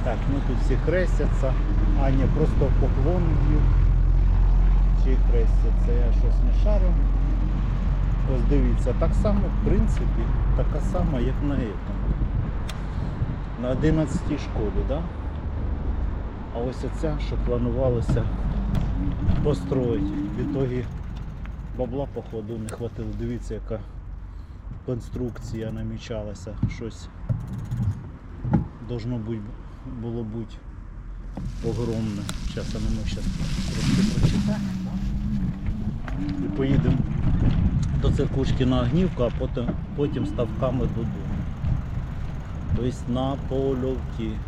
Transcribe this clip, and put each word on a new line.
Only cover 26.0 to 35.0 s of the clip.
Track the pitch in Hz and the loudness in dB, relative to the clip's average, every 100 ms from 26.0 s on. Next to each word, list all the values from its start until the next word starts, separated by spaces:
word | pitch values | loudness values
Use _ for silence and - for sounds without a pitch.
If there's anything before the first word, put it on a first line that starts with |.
| - 113 107 101 - 104 - - | -8 -8 -8 -10 -12 0 0 0
Щось | 117 - - - - - - - - - - - - - - - - 131 - - 110 | -8 -8 -14 -14 -4 -4 -4 -8 -6 -2 -2 -2 -8 -14 -16 -10 0 0 0 -8 -8
должно | 120 113 123 | -8 -4 -6
буть-, | 107 117 104 - - - 135 131 | -4 -6 -8 -14 -16 -14 -12 -10
було | 113 117 | -6 -6
бути | 113 110 110 - - - - - - - - - - - | -6 -8 -10 -12 -14 -14 -14 -14 -14 -12 -12 -10 -10 -6
огромне. | 117 107 117 113 113 101 107 - - | -6 -4 -4 -2 -4 -4 -6 -6 -6
Щас, | - 98 113 | -6 -6 -4
а | |
ну, | 107 110 | -2 -2
ми | 107 | -2
щас | 95 | -4
трошки | - - - - - - - 87 143 - | -4 -4 -4 -4 -4 -2 0 2 2 2
прочитаємо. | - - 202 202 196 190 185 190 | 2 2 0 -2 -2 -4 -4 -4